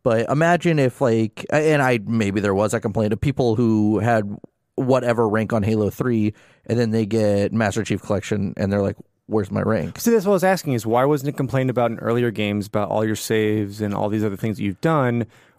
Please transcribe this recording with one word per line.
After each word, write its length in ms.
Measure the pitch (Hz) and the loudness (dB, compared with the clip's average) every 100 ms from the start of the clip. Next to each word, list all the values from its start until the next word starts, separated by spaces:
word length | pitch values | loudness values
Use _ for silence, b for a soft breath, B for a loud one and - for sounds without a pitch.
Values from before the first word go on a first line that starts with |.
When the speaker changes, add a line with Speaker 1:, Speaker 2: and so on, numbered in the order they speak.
Speaker 1:
But 260 | 127 113 117 | 0 0 2
imagine 480 | 139 165 175 175 151 | 2 2 2 2 2
if, 240 | 131 - | 0 0
like, 460 | 135 113 110 - - | 2 2 0 -4 -4
and 300 | 147 156 147 | 0 2 2
I, 180 | 131 120 101 | 2 0 0
maybe 360 | 113 101 101 | 0 0 0
there 120 | 101 | 0
was 220 | 98 104 117 | 2 0 -2
a 40 | |
complaint 320 | 110 107 107 | -2 -2 0
of 80 | 107 | 0
people 360 | 147 131 123 110 | -2 0 0 2
who 420 | 117 107 107 104 | 2 2 2 2
had 400 | 113 113 101 101 - _ _ - | 2 2 0 -8 -16 _ _ -4
whatever 520 | 131 127 120 117 113 | 2 2 2 2 2
rank 240 | 110 104 | 2 0
on 120 | 117 | 0
Halo 260 | 101 110 101 | 0 0 0
three, 460 | - 127 113 104 b b b - | -2 -2 0 0 b b b -4
and 100 | 117 | -2
then 140 | 113 | 0
they 160 | 113 107 | 0 0
get 460 | 113 107 101 101 | 0 2 2 0
Master 300 | 113 107 113 | 0 0 0
Chief 200 | 101 101 | -2 -4
Collection, 500 | - 98 - 104 98 - | -2 -4 -2 -4 -4 -2
and 140 | 98 | 0
they're 80 | 101 | 0
like, 160 | 98 101 - _ - | 0 -4 -12 _ -4
"Where's 220 | 107 98 | -4 -2
my 120 | 101 | -2
rank?" 380 | 104 110 - - | -2 -2 -4 -4
Speaker 2:
See, 120 | 233 | 0
that's 140 | 233 190 | 2 2
what 60 | |
I 20 | |
was 100 | 190 | 2
asking: 300 | 185 185 156 | 2 0 -2
is 120 | 123 110 | -4 0
why 200 | 120 135 | 2 2
wasn't 240 | 147 135 | 0 -2
it 80 | 139 | -4
complained 320 | 131 131 131 | -2 -2 0
about 220 | 123 120 | 0 -2
in 60 | 117 | -2
earlier 300 | 110 120 120 | -2 0 0
games 380 | 104 104 104 98 | -2 -2 -2 -4
about 220 | 107 104 | -4 -2
all 160 | 107 110 | -2 -2
your 100 | 107 | -2
saves 640 | - 113 107 107 101 104 | -2 0 2 0 -2 -4
and 120 | 104 101 | -4 -2
all 140 | 104 | -2
these 140 | 107 | 0
other 120 | 107 98 | -2 -4
things 220 | 113 101 | -6 -4
that 60 | |
you've 180 | 101 92 | -6 -2
done, 460 | 165 156 127 120 117 b b | 0 2 2 0 -4 b b